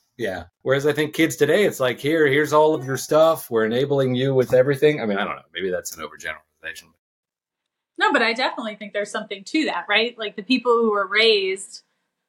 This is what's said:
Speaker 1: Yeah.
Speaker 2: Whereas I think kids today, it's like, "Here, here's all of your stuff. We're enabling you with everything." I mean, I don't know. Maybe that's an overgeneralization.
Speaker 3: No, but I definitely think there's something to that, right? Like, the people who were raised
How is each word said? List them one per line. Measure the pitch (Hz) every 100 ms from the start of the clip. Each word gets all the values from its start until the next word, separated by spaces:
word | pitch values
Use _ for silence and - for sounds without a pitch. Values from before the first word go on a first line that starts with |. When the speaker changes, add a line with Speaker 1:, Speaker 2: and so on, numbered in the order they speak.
| _ -
Speaker 1:
Yeah. | 110 90 87 _
Speaker 2:
Whereas | - 135 147
I |
think | 143 151
kids | - 160 131
today, | 143 175
it's | 196 107
like, | 127 117
"Here, | 139 160 147
here's | 139 151
all | 151 156
of | 156
your | 131 131
stuff. | - 151 160 127 -
We're | 113
enabling | 110 120 139 139 135
you | 123 135
with | 135 123
everything." | 127 127 135 151 147
I | 110
mean, | 98
I |
don't | 98 71
know. | _
Maybe | 85 92
that's | 90 - 80
an |
overgeneralization. | 76 76 80 78 _ _ 82 82 82 _ _ _ _ _ _ _ _ _ _ -
Speaker 3:
No, | 392
but | 277
I | 226
definitely | 226 262 - 226 208
think | 202
there's | 208 208
something | 220 208 196
to | 196 311
that, | 240 170 170
right? | 202 233 233
Like, | 214 -
the |
people | 196 254 247
who | 233 226
were | 202 190
raised | 208 226 208 190 190 - - _ _ _ _